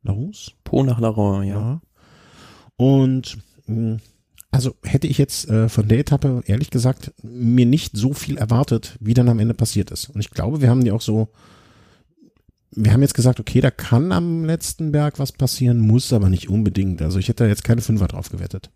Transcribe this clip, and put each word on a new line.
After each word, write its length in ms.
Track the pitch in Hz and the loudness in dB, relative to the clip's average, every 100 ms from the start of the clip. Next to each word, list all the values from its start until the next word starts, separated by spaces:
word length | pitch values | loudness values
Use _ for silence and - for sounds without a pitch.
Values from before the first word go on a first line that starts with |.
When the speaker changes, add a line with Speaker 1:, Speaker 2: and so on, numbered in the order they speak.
Speaker 1:
La 100 | - | -4
Rousse? 400 | 101 160 214 - _ | -6 -6 -12 -20 _
Speaker 2:
Pau 200 | - - | -4 0
nach 160 | 135 117 | 0 0
La 100 | 113 | -2
Roue, 340 | 107 104 98 | 0 0 0
ja. 100 | 98 | -2
Speaker 1:
Ja. 280 | 101 117 156 _ _ _ _ _ - - - _ - | -4 -4 -6 _ _ _ _ _ -20 -20 -20 _ 0
Und, 640 | 131 135 131 131 - 107 - _ - | 4 4 4 0 -6 -18 -20 _ -8
mh, 320 | 113 113 110 _ _ _ _ - | -4 -4 -6 _ _ _ _ -4
also 240 | 135 127 - | -2 -2 -6
hätte 240 | - 135 165 | -2 0 0
ich 100 | - | 0
jetzt, 300 | 139 - - | 0 -2 -2
äh, 200 | 110 113 | 0 2
von 180 | - 104 | 0 2
der 120 | 113 | 2
Etappe, 420 | - 139 139 123 - | 2 0 0 -2 -2
ehrlich 260 | 107 151 | -2 -2
gesagt, 420 | 123 123 127 - _ | 0 0 -2 -10 _
mir 440 | 113 123 117 123 120 | -18 -2 2 4 4
nicht 300 | 156 - 104 | 2 -2 -2
so 180 | 127 | -2
viel 240 | 143 - 139 | -4 -8 -4
erwartet, 600 | 113 117 143 117 - - | 0 0 2 -2 -4 -8
wie 140 | 104 | 0
dann 160 | 123 120 | 4 4
am 100 | 113 | 4
Ende 140 | 113 | 0
passiert 380 | - 113 104 - | 0 -2 -2 -4
ist. 180 | 82 - | -8 -10
Und 100 | 104 | -8
ich 120 | - | -8
glaube, 280 | - 98 151 | -4 -4 2
wir 100 | 127 | 4
haben 140 | 127 | 4
die 80 | 120 | 2
auch 100 | 107 | 0
so, 280 | - 107 110 _ - - _ _ _ _ _ _ _ _ _ _ _ | -2 -2 -2 _ -20 -20 _ _ _ _ _ _ _ _ _ _ _
wir 200 | - 107 | -2 2
haben 120 | 113 | 4
jetzt 100 | 139 | 2
gesagt, 260 | - 123 123 | 2 0 0
okay, 220 | - 123 | -2 0
da 80 | 131 | 0
kann 420 | - - 120 170 | -2 0 0 2
am 340 | 185 170 165 160 | 0 -2 -2 -2
letzten 460 | 165 - - 160 | -4 -6 -6 -2
Berg 280 | 147 147 - | 0 -2 -4
was 120 | 139 | -8
passieren, 480 | - 127 - 123 120 | -2 -4 0 2 4
muss 320 | 107 117 - | 4 4 2
aber 180 | 117 95 | 2 2
nicht 200 | 92 - | 0 0
unbedingt. 540 | 101 104 98 95 85 | 0 0 0 -2 -2
Also 160 | 78 95 | -2 -2
ich 100 | 95 | -2
hätte 140 | - | 0
da 40 | 113 | 0
jetzt 160 | 101 | 0
keine 180 | - 117 | 0 0
Fünfer 260 | - 110 92 | 2 0 0
drauf 240 | 90 90 | -4 -10
gewettet. 400 | 87 90 95 - | -10 -10 -10 -16